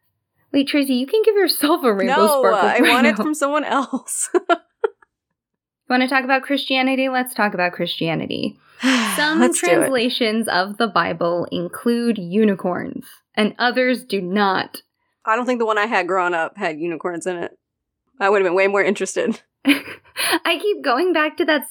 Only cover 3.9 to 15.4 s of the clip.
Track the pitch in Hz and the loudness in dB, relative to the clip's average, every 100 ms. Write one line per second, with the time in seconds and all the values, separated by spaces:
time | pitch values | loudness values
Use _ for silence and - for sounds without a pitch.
3.9 | 262 - - - 370 - 339 _ _ 427 | -6 -8 -8 -2 -2 0 -2 _ _ -6
4.9 | - _ _ _ _ _ _ _ _ - | -6 _ _ _ _ _ _ _ _ -2
5.9 | 254 262 269 254 262 262 277 - 262 262 | 0 0 0 0 0 0 -4 0 0 2
6.9 | 262 262 254 247 - 208 190 180 180 175 | 0 0 -2 -4 -2 -2 0 -2 -2 -6
7.9 | - 165 151 - - - - _ - 254 | -4 -2 -2 -4 -6 -6 -10 _ -4 0
8.9 | 254 214 196 302 320 294 - 349 - - | 0 0 -2 0 2 2 2 2 2 2
9.9 | 254 247 - 226 220 220 180 196 208 226 | 0 0 0 -2 -2 0 -2 -2 -2 -2
10.9 | 170 180 170 170 175 - 180 175 - 240 | 0 -2 -2 -2 -2 -4 -6 -8 -4 -2
11.9 | 233 233 214 170 202 214 190 185 175 - | 0 0 -2 -2 2 2 2 -4 -4 -8
12.9 | - - - _ - 208 - 240 247 254 | -12 -16 -20 _ -2 -2 0 0 2 0
13.9 | 240 - 196 180 202 196 185 - - - | 0 -4 -6 -2 0 2 0 -4 -12 -20
14.9 | _ _ _ 226 226 | _ _ _ -2 0